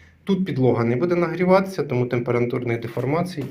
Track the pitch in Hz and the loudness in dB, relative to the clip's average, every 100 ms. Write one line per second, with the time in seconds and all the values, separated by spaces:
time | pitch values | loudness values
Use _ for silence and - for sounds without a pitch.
0 | - _ - 185 190 127 127 110 117 123 | -20 _ -2 -2 0 2 2 4 2 0
1 | 175 175 170 165 180 190 190 - - 123 | 0 0 0 0 4 4 2 -4 -2 -2
2 | 123 123 120 120 120 123 123 117 113 123 | 0 0 0 0 0 -2 -2 -4 -4 -4
3 | 127 160 180 147 127 | -2 -2 -2 -6 -8